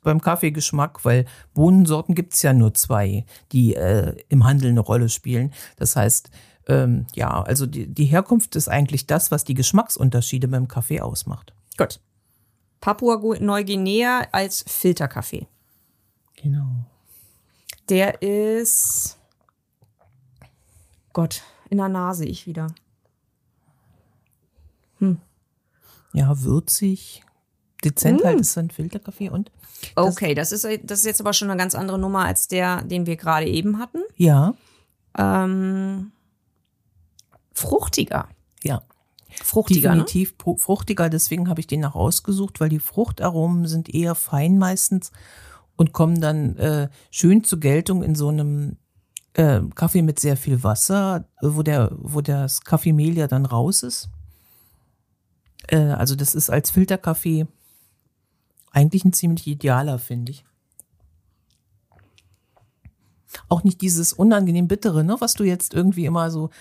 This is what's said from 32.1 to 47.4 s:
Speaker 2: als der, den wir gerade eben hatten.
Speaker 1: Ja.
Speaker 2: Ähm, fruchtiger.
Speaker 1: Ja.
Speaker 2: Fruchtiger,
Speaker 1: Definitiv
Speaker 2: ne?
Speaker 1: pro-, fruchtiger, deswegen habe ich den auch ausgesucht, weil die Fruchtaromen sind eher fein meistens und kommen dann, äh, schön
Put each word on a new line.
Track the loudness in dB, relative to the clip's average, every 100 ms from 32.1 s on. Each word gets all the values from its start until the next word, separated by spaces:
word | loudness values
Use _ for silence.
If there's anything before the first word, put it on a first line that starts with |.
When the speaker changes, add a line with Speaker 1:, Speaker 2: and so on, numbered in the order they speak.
| 0 0
Speaker 2:
als | -2 -2
der, | -2 -2 -4
den | -4 -4 -4
wir | -4
gerade | -2 0 0
eben | -2 -2 -4
hatten. | -6 -10 -10 2
Speaker 1:
Ja. | 4 6 4 -2 _ _ _ _ _ -2
Speaker 2:
Ähm, | 0 0 0 -2 -2 -2 -4 -6 -10 _ _ _ _ _ _ _ _ _ _ _ _ _ _
fruchtiger. | -10 -2 -2 -2 -4 -4 -4 -8 -18 _ _
Speaker 1:
Ja. | -6 -6 _ _ _ _ _ -10
Speaker 2:
Fruchtiger, | -2 -2 2 2 4
Speaker 1:
Definitiv | 2 2 -2 -4
Speaker 2:
ne? | _
Speaker 1:
pro-, | -6 -4
fruchtiger, | -2 -4 -4 -2 0
deswegen | 0 -2 -2 -2
habe | -4
ich | -4
den | -4 -4
auch | -2
ausgesucht, | 0 0 -2 -4 -4 -2
weil | -2
die | 0
Fruchtaromen | -2 -2 -2 -2 -2 0 0 0 0
sind | -4 -4
eher | -2 -2 -2
fein | -2 0 4 4
meistens | 4 0 0 -2 -4 -20 -20 -20 -20 -20 _ 0
und | 0
kommen | 4 2 2
dann, | 0 0 -2 -2
äh, | -2 0 -4 -8 _
schön | 2 6 6